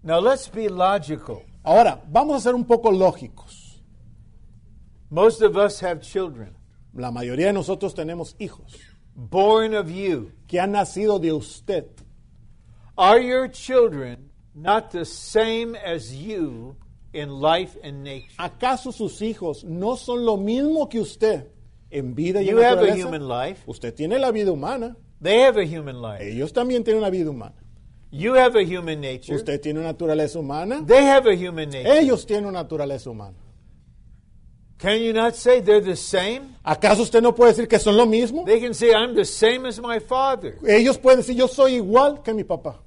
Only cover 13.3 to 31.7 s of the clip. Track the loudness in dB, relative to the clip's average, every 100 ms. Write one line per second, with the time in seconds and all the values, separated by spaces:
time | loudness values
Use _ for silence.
13.3 | -2 -2 -10 0 2 2 0 -10 -14 -20
14.3 | -20 _ -8 0 0 -2 -10 -10 -12 -2
15.3 | 0 0 -2 -6 -10 -8 -8 -10 -14 -10
16.3 | -6 -6 -8 -16 -20 -20 -20 -16 -12 -12
17.3 | -2 0 0 -2 -14 -18 -16 -14 -16 -18
18.3 | -14 -14 -4 -4 -4 -8 -8 -10 -6 -8
19.3 | -6 -10 -10 -12 -6 -6 -6 -6 -4 -2
20.3 | -2 -2 -2 -2 -2 -4 -6 -8 -2 -2
21.3 | -2 -8 _ -20 -20 _ -10 -10 -6 -4
22.3 | -2 2 4 4 4 2 2 -4 -8 -6
23.3 | -6 -6 -10 -16 -12 -12 -8 -4 -2 -2
24.3 | 0 -2 -2 -6 -8 -10 -14 _ -8 2
25.3 | 6 6 4 -4 -6 -12 -12 -12 -10 -10
26.3 | -8 -4 -2 -2 -2 0 0 0 -2 -4
27.3 | -8 -14 -20 -20 -20 -20 -20 -18 -8 2
28.3 | 4 4 4 0 -4 -8 -8 -8 -10 -8
29.3 | -8 -6 -6 -6 -6 -8 -6 -4 -2 -2
30.3 | -6 -8 -8 -6 -8 4 6 8 6 4
31.3 | 2 -2 -8 -8